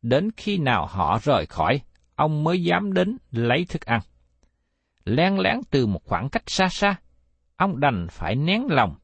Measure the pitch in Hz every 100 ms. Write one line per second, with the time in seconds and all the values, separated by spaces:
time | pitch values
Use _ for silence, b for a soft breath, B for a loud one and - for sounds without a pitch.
0 | 120 131 202 - - 196 139 107 - 95
1 | 78 107 147 120 76 - 80 135 - _
2 | _ - 151 151 156 180 170 175 202 185
3 | 185 254 _ 117 117 131 180 156 - 113
4 | - _ _ _ _ _ _ _ _ _
5 | - 120 180 196 185 240 - 139 117 92
6 | - 87 127 - - - 185 - 202 190
7 | _ _ _ _ _ _ 196 147 143 107
8 | 85 - 82 117 156 208 269 143 104 73